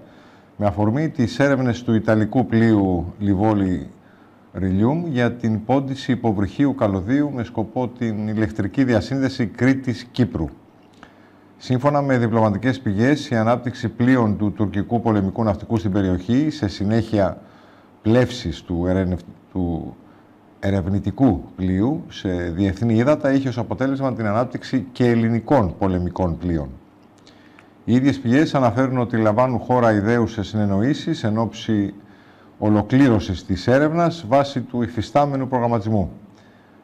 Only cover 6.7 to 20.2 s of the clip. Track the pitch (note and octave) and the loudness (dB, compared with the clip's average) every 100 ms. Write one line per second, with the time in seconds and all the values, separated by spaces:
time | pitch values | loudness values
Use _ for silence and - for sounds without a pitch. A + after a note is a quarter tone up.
6.7 | - G#2+ F#2+ F#2+ C#3 D3 C3 G#2+ - G2+ | 0 0 0 0 0 0 -4 -6 -6 -6
7.7 | C3 A#2 - A#2 G#2 G#2+ G#2+ G#2 - G2+ | -4 -6 -4 -4 -4 -4 -2 -2 -2 -4
8.7 | C#3 B2+ A2 - C3+ C3+ C3+ G#2+ - B2+ | 0 2 2 0 -2 -2 -2 -4 0 0
9.7 | C3 C3 A2 - - G#2 D#2+ D2+ - - | 0 -2 -6 -6 -2 -2 -2 -6 -8 -20
10.7 | _ _ - - - - _ - - - | _ _ -20 -20 -20 -20 _ -20 -12 -4
11.7 | B2+ C#3+ D3 C#3 B2+ A#2 A2+ A2 G2 B2 | 0 2 2 2 2 2 2 2 2 -2
12.7 | B2 A2 G2 B2 D3 - A#2 A2 B2 B2 | -2 -2 2 2 2 0 0 2 0 -2
13.7 | - A2 - B2 C3 G#2+ F#2+ G#2 F2+ G2+ | -6 -6 0 2 4 2 2 -2 0 -2
14.7 | G2+ F2+ A#2 A2+ G#2+ F#2+ A#2+ A2 F2+ - | -2 -2 0 2 2 0 0 -2 -2 -2
15.7 | A2+ G#2 G2+ F#2+ F2+ G2+ B2+ D#3 - G2+ | -2 0 0 0 0 0 0 0 -2 -4
16.7 | - G2+ A2+ A2+ G#2 F2+ - - - - | -2 0 0 0 0 0 -2 -14 -20 -20
17.7 | - - - G#2+ A#2+ B2 - E2+ D2 - | -20 -20 -4 2 4 2 -2 -8 -8 -4
18.7 | E2+ F2+ F#2 F2+ F2 - - - F#2 F2 | -2 0 0 0 -4 -8 -20 -10 -4 -4
19.7 | E2 C#2+ - - - | -4 -8 -14 -20 -20